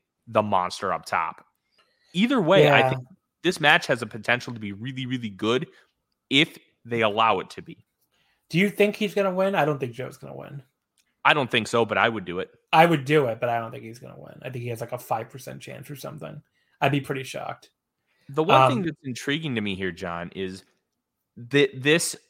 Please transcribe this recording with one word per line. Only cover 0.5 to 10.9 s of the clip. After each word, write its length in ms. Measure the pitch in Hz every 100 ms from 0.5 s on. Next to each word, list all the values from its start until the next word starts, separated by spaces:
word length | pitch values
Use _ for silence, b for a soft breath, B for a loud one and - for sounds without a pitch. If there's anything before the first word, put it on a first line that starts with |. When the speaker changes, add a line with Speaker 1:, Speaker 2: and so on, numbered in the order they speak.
| 95 90 - 98
Speaker 1:
up 140 | 82 -
top. 400 | 95 80 - - _ _ _ _ _ _
Either 280 | 170 233 269
way, 280 | 160 190 147
I 100 | 139
Speaker 2:
Yeah. 100 | 131
Speaker 1:
think 140 | 131 - _ _ _
this 160 | 170 180
match 260 | 147 165 -
has 140 | 123
a 60 | 113
potential 460 | 113 104 120 123
to 60 | 117
be 120 | 104
really, 340 | 98 127 131 127
really 240 | 127 113
good 380 | 95 104 127 165 b b b _ _ -
if 260 | 135 165 - _ _
they 180 | 117 117
allow 380 | 110 104 113 95
it 120 | -
to 100 | -
be. 240 | 85 - _ _ _ _ _ _ -
Speaker 2:
Do 80 | 160
you 120 | 202
think 260 | 202 208 202
he's 180 | 208
gonna 200 | 202 196
win? 220 | 185 196 190
I 100 | 147
don't 140 | 139
think 140 | 127
Joe's 240 | 117 127 135
gonna 180 | 139 139
win. 280 | - 143 - _ _